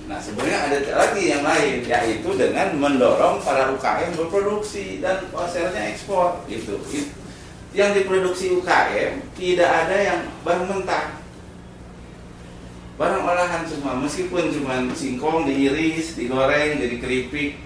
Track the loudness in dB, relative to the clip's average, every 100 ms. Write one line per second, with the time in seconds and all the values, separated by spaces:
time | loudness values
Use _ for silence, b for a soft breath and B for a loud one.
0 | -8 -10 -8 -4 -2 0 0 0 0 2
1 | 4 4 2 2 2 4 2 0 0 0
2 | 2 0 -2 2 2 2 0 2 2 6
3 | 6 6 4 2 0 2 2 2 0 0
4 | 0 -2 0 0 2 0 -4 -6 -8 -6
5 | -2 -2 -2 -6 -4 -2 -2 -2 -6 -6
6 | -4 2 2 0 -6 -8 -6 -6 -6 -6
7 | -6 -8 B B B B -10 2 4 4
8 | 4 2 2 0 2 2 4 4 4 2
9 | 0 -2 -10 -6 0 4 6 4 4 2
10 | 2 0 -4 -8 0 0 0 -2 -2 -2
11 | -2 -8 -14 -18 -18 -18 -18 -18 -18 -16
12 | -18 -18 -18 -18 -18 -16 -16 -16 -16 -2
13 | 0 2 2 2 2 0 -4 -6 -4 -2
14 | -4 -2 -2 0 0 0 -2 -2 -2 -2
15 | -4 -2 0 2 2 4 4 4 2 0
16 | -4 -4 -2 2 4 4 2 2 -2 -2
17 | -2 -2 -2 -4 -4 -6